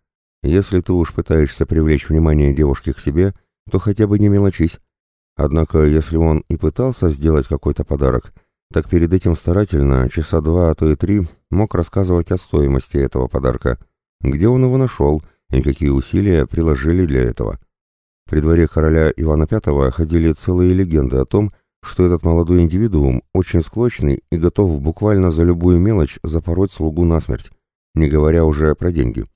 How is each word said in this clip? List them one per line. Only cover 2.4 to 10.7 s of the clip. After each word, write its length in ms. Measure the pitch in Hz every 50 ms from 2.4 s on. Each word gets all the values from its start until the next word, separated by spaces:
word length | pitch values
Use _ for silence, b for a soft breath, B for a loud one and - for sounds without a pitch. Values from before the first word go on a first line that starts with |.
| 73 71 69
девушки 380 | 69 76 71 67 - - 67
к 80 | 65 -
себе, 340 | - 71 69 82 92 98 95 - _ _ _ _ _ -
то 100 | - 98
хотя 280 | - 104 101 - 107 101
бы 120 | 101 104
не 100 | 104 104
мелочись. 500 | 101 101 101 98 92 - 82 82 - - _ _ _ _ _ _ _ _ _ _ _
Однако, 480 | - 73 73 71 80 80 - - 80 76
если 340 | 76 76 78 76 - 80 80
он 260 | 82 80 78 76 - -
и 80 | 78 76
пытался 520 | - 80 - - 127 131 123 - 98 85
сделать 380 | 76 67 71 80 78 76 69 -
какой-то 380 | 78 71 - - 71 - 73
подарок, 480 | - 76 71 69 65 64 60 - - b b b b _ _ _ -
так 180 | - 87 80 -
перед 240 | - 85 82 82 92
этим 220 | 92 - 87 82
старательно, 720 | - - - 87 98 107 - - 71 69 69 67 65 64 65
часа 320 | - - 78 - - 82
два, 300 | 76 78 82 90 90 82